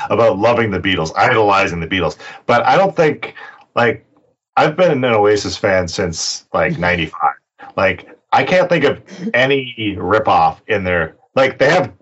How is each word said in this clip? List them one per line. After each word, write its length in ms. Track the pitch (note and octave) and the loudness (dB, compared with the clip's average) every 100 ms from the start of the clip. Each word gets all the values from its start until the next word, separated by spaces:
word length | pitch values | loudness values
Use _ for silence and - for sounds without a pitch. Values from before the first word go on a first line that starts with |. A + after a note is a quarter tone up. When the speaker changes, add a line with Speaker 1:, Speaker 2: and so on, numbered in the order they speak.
| - | -4
Speaker 1:
about 300 | G#2 A#2 G2+ | 2 2 4
loving 320 | A2+ A#2+ A2+ | 2 2 0
the 80 | F#2+ | -2
Beatles, 320 | G2 F#2 E2 - | -2 -2 -2 0
idolizing 640 | G#2+ A2 G#2 G2 F#2+ E2+ | 0 2 2 2 0 -4
the 60 | D#2+ | -4
Beatles. 300 | F#2+ E2 - - - - | -2 -4 -6 -16 -12 -2
But 200 | A#2+ A2+ | 0 2
I 120 | C#3+ | 2
don't 180 | F#3+ - | 2 2
think, 400 | D#3 - - - - - _ - | 0 0 -8 -14 -20 -20 _ -2
like, 300 | A#2 - _ _ _ _ _ - | 0 -2 _ _ _ _ _ 0
I've 220 | D3+ D3+ | 0 2
been 140 | F3+ | 2
an 120 | C#3+ B2+ | 2 0
Oasis 520 | A2+ G#2 G#2 G2 F2+ | 2 4 2 -2 -4
fan 300 | G#2+ F#2 F2 | 0 0 0
since, 560 | E2 F#2 E2 - - _ | -4 -6 -4 -8 -8 _
like, 260 | - F2+ A2 | -2 -2 -2
Speaker 2:
<laughs> 0 | |
Speaker 1:
ninety-five. 540 | F2+ F2+ D#2+ - D2 - _ _ - - | -2 -2 -4 -4 -4 -4 _ _ -12 -2
Like, 340 | G2 - - - - | -2 -2 -10 -20 -2
I 120 | C#3 - | -2 2
can't 240 | F#3 F3+ | 0 2
think 160 | E3+ C#3 | 2 0
of 160 | - - - F#3 | -2 -10 -12 -8
any 640 | A#2+ C3 C#3 B2+ A#2+ G#2+ F#2 | -2 0 0 -4 -8 -8 -6
ripoff 600 | F#2 G#2+ A2 F#2+ D#2+ - - | 0 0 2 2 2 -2 -4
in 160 | G#2+ F#2+ | -4 0
there. 300 | F2+ D#2+ - _ - | -2 -4 -8 _ 0
Like, 240 | C3 - | 0 2
they 100 | C#3 | 2
have 220 | F3+ B2 - | 2 0 -8